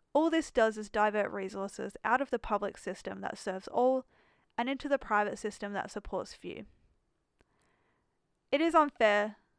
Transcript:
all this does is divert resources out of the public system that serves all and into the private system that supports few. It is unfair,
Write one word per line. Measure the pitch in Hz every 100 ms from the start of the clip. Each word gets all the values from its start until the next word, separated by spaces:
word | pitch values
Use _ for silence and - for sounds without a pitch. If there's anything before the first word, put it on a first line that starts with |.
| _
all | 285 330
this | 320 -
does | - 220 220
is | 208
divert | 220 214 208 202
resources | 202 190 202 196 - 196 -
out | - 247
of | 269
the | 233
public | - 208 208 -
system | - 190 - 196
that | 190 -
serves | - 185 -
all | - 247 262 262 _ _ _ _ -
and | 240
into | 277 285
the | 269
private | - 208 208 -
system | 214 - 202
that | 202 -
supports | - - 185 -
few. | - 180 - 208 _ _ _ _ _ _ _ _ _ _ _ _ _ _ _ _ _ _
It | 285
is | 330
unfair, | 320 294 - 220 208 208 - _